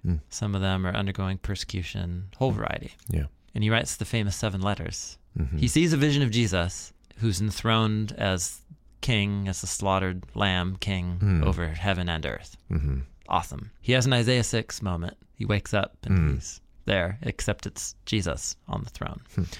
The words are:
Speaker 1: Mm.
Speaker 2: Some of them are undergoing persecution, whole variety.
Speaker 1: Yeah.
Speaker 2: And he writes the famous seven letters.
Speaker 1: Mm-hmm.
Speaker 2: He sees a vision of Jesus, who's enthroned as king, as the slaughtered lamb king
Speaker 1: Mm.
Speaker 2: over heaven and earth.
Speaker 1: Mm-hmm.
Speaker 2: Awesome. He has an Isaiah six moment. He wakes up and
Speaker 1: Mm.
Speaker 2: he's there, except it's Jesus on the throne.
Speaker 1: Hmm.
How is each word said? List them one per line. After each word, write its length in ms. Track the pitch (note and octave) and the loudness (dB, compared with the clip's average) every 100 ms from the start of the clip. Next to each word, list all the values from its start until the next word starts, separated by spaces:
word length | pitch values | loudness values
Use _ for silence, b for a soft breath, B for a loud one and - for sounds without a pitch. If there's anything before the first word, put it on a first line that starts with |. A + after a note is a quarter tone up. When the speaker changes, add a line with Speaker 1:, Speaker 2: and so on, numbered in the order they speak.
Speaker 1:
Mm. 180 | - E2 - | -2 -2 -2
Speaker 2:
Some 260 | - G#2 G2 | -6 -2 0
of 60 | |
them 260 | F#2+ F#2+ F2+ | 0 0 0
are 80 | G#2 | -2
undergoing 420 | G2 G2 F#2+ F#2+ | -2 -2 -2 -4
persecution, 920 | - G2 - G2 E2 G2+ F2 F2+ F#2+ - | -4 -6 -6 -6 -6 -6 -6 -6 -8 -2
whole 140 | C3 | -2
variety. 420 | G#2+ - - - - - | 0 -2 -6 -10 -14 -4
Speaker 1:
Yeah. 160 | E2 C#2+ - _ | -2 -2 -8 _
Speaker 2:
And 100 | - | 0
he 60 | G#2+ | 2
writes 280 | A2+ - - | 2 0 -4
the 80 | G#2+ | -2
famous 300 | A#2 G2+ - | 0 0 0
seven 240 | A2 F#2+ | -2 0
letters. 560 | F#2+ G2 E2 - - - _ - | -2 -2 -4 -8 -12 -16 _ -4
Speaker 1:
Mm-hmm. 200 | C#2 D#2 | -2 2
Speaker 2:
He 100 | A2+ | 4
sees 260 | D#3 E3+ | 4 4
a 40 | D#3 | 4
vision 260 | D3 C#3+ | 4 4
of 80 | C3 | 4
Jesus, 600 | A2 A2+ F#2 F2 - - - _ - | 4 2 2 0 -4 -14 -20 _ -2
who's 240 | A2 F#2 | 0 2
enthroned 720 | G#2+ - A#2 A2+ A2 G#2+ G#2+ | 0 0 2 4 4 2 -2
as 460 | - G2+ F#2 - - - - - - | -2 0 0 -2 -8 -18 -20 -20 -8
king, 460 | - A2 G2+ G2+ G2 | 0 2 2 0 -2
as 140 | F#2 | -4
the 60 | G2 | -4
slaughtered 560 | - G2 F#2+ F#2+ F2+ - G#2 | -2 2 2 2 -2 -6 0
lamb 420 | G2+ F#2 F2+ F#2+ | 2 2 0 -2
king 380 | - F#2+ F2+ F2 | -2 -2 -2 2
Speaker 1:
Mm. 220 | G2+ F2 | 4 4
Speaker 2:
over 240 | D2 D2 E2 | 4 2 0
heaven 380 | D#2+ G2 F2+ F2 | -2 0 0 0
and 160 | D#2+ | -2
earth. 320 | D2+ G#1 - - - | -4 -6 -10 -18 -2
Speaker 1:
Mm-hmm. 280 | E2+ C#2+ C2+ C2+ - - | 0 0 -2 -4 -12 0
Speaker 2:
Awesome. 440 | F2 - - - - | 0 0 -8 -12 -8
He 120 | - | 2
has 120 | B2+ C3 | 4 4
an 80 | |
Isaiah 300 | B2 A#2 B2+ | 4 4 2
six 360 | A2+ A#2 A2 - | 2 -2 -4 -4
moment. 380 | G2 F2 E2+ - - | -2 -2 -4 -10 -20
He 100 | - | -8
wakes 300 | G#2 G2+ - | 0 0 0
up 240 | G#2 G2 - | 0 0 -4
and 140 | - F#2+ | 2 4
Speaker 1:
Mm. 140 | D#2 C2+ | 4 2
Speaker 2:
he's 260 | - - - - - | -4 -14 -20 -12 0
there, 320 | G2 F2 G#2+ | 0 0 -4
except 420 | A2+ - - G2+ - | -6 -4 -2 -2 -4
it's 300 | - - - - | -10 -12 -12 -2
Jesus 500 | A2 F2 C#2+ - - - | 0 0 -4 -6 -10 -8
on 160 | - | -8
the 60 | - | -8
throne. 300 | - - - - - | -8 -10 -10 -6 -4
Speaker 1:
Hmm. 80 | F2 | -4